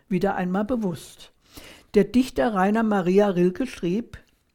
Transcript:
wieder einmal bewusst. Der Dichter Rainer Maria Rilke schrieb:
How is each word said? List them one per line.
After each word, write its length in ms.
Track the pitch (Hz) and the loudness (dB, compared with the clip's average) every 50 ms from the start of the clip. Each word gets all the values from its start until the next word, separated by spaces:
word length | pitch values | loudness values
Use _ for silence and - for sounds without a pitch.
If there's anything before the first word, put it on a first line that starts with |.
| _ - | _ -4
wieder 280 | 196 180 190 196 196 | -4 -2 -2 -2 -2
einmal 280 | - 185 180 180 196 214 | -4 -4 -4 -2 -4 -2
bewusst. 680 | 208 262 233 214 180 165 - - - - - - - _ _ _ _ _ - - - - - _ _ - | -2 -4 -4 -4 -6 -6 -8 -12 -18 -20 -20 -20 -20 _ _ _ _ _ -20 -20 -20 -20 -20 _ _ 2
Der 100 | 208 196 | 2 2
Dichter 480 | - - 247 254 - - - 262 247 214 | 4 2 0 0 0 0 -2 -2 0 2
Rainer 300 | 190 185 202 214 226 226 | 2 2 2 2 2 0
Maria 460 | 220 208 196 170 180 185 202 208 202 | 0 0 0 0 2 4 4 4 4
Rilke 380 | 185 175 175 185 180 - 262 | 2 2 2 2 2 -2 -8
schrieb: 520 | 254 - - - 170 180 226 240 - - - _ _ _ _ _ _ _ | -8 -8 -8 -6 -4 -4 -4 -6 -8 -14 -20 _ _ _ _ _ _ _